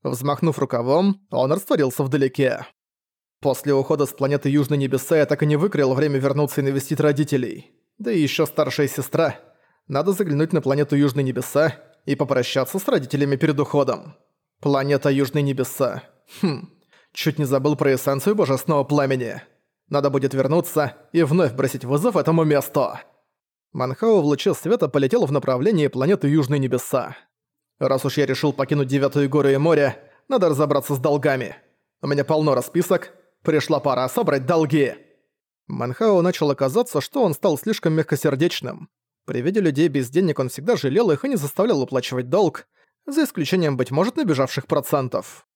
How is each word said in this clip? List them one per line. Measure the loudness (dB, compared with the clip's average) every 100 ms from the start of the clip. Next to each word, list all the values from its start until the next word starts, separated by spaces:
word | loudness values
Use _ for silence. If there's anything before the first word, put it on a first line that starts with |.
Взмахнув | -6 -4 -4 0 -2 0
рукавом, | -2 -2 0 2 2 -2 _
он | -2 0
растворился | -2 0 0 0 -2
вдалеке. | -2 0 0 2 0 -2 -10 _ _ _ _ _ _ _
После | -4 -2 0
ухода | 0 2 0 0
с |
планеты | -2 -2 0 2
Южные | 0 2 0
Небеса | 0 -2 2 2
я | 2
так | 2
и | 2
не | 2
выкроил | 2 2 2
время | 2 0 0
вернуться | 0 0 -2 0
и |
навестить | -2 -2 -4 0
родителей. | 2 2 0 0 -2 -8 -16 _ _ _
Да | -2
и | 0
ещё | 0 0 -2
старшая | 0 -2 0 -2
сестра. | -2 -4 0 -2 -4 -18 _ _ _ -6
Надо | -2 0
заглянуть | 0 0 0 2
на | 0
планету | 0 0 2 4
Южные | 2 2
Небеса | -2 -4 -2 0 0 -2 -20 _ -6
и | -2
попрощаться | 0 0 0 -2 -2 -4
с | 0
родителями | -2 0 -2 0 2
перед | 0 0
уходом. | 0 0 0 -2 -10 -20 _ _ _ _
Планета | 0 0 2 0 2
Южные | 0 0 0
Небеса. | -2 -2 -6 -2 -4 -4 -14 _ _ -4
Хм. | -2 -2 -12 _ _ _ _
Чуть | -4 -4 -2
не | 0
забыл | 0 0 2
про | 2
эссенцию | 2 0 0 0 0
божественного | 0 0 0 -2 2
пламени. | 0 2 -2 -4 -10 -16 _ _ _ _
Надо | 0 0
будет | 0 0
вернуться | 0 2 0 0 -2 -4 -6 _
и | 0
вновь | 2 2 2
бросить | 0 -4 -4 -4
вызов | 0 0 0
этому | 2 2
месту. | 4 2 0 -2 -2 -4 -18 _ _ _ _ _ _
Манхао | -6 -6 -2 2 4
в | 4
луче | 0 -2
света | -4 -2 0 0
полетел | 2 2 2 2
в |
направлении | 0 0 0 2 2 0
планеты | 0 0 2 2
Южные | 2 2 0
Небеса. | 0 -2 -2 -4 -4 -14 _ _ _ _ _ _
"Раз | 0 0 0
уж | 0
я | 0
решил | 0 0
покинуть | -2 -2 0 0
Девятую | 0 2 2 2
гору | 2 2
и | 4
море, | 4 4 2 -2 -18 _ _
надо | 2 2
разобраться | 2 2 0 -2 -2
с |
долгами. | 0 2 0 -2 -6 -12 _ _ _ _
У | -2
меня | -2 0
полно | 2 2 0
расписок, | 0 -2 0 0 -2 _ _ _
пришла | 0 0 2 0
пора | 0 0 -2
собрать | 0 0 0 2
долги". | 2 2 2 0 -2 _ _ _ _ _ _ -12
Манхао | -8 -6 0 2 4
начал | 2 0 0 0
казаться, | 0 0 0 -4
что | -4 0
он | 0
стал | 2 0 0
слишком | -2 -2 0
мягкосердечным. | 0 0 0 0 0 -2 -2 -10 -14 -18 _ _ _ -8
При | -4
виде | -2 0
людей | 0 2 0
без | 0 -2
денег | 0 0 0
он | -4
всегда | -4 -2 -2
жалел | 0 0 2
их | 0
и | -2
не | -4
заставлял | -4 -2 0 0
уплачивать | 0 -4 -4 -6 -2
долг, | 0 0 -2 -20 _ _ _ -4
за | -2
исключением, | -2 -2 -2 0 0 -2
быть | -2
может, | 0 0 0
набежавших | -2 0 0 -4 -2
процентов. | -2 0 -2 -2 -6 -8 -20 _